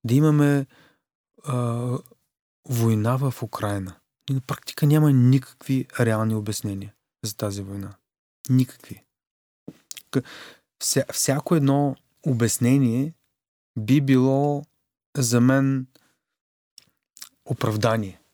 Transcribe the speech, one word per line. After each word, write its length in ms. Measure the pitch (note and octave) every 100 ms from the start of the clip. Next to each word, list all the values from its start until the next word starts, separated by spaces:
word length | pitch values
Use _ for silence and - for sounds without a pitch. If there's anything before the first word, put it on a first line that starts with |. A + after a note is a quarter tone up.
да 100 | A2+
имаме, 520 | C3 D#3 D3+ C#3+ C#3+ C3+ _ _ _ _ _ _ _
а, 440 | - B2+ A#2+ A#2 B2 B2 - _ _ _ _ _ -
война 520 | A#2+ A2+ A2 A2 B2+
в 260 | C3+ -
Украйна. 520 | A2+ - G#2 G2+ F#2+ - _ _ -
И 40 |
на 80 | C3+
практика 440 | - C#3+ - - D3
няма 260 | D3+ D3+
никакви 760 | C3 B2 C3+ - _ - C3+ B2 -
реални 360 | A#2 G#2+ A2 A2
обяснения 580 | G#2 G#2 A2 G2 G2+ _ _ _
за 120 | G#2+ G2+
тази 260 | G#2 G2+
война. 340 | G2 G2 G2 - _ _ _ _ -
Никакви. 540 | B2+ B2+ - - - _ _ _ _ _ _ - - _ - _
К-, 120 | C3+ - - - - _ _
вся-, 340 | - - -
всяко 420 | - - C3+ - E3+
едно 400 | C#3 C#3 C#3+ C3 _ _
обяснение 920 | D#3+ A#2+ A#2 - B2 C#3 B2+ A#2 D3 - _ _ _ _ _ -
би 240 | G#2+ C#3
било 640 | C3+ C3 C3 C3+ D3 C#3+ D3 _ _ _ _ C#3+
за 240 | A#2 A#2+
мен 460 | B2 C3+ C3+ C3+ B2+ _ _ _ _ _ _ _ _ _ _ _ _ - - _ -
оправдание. 720 | C3 A2+ G#2+ A2+ A2+ G2+ F2+ _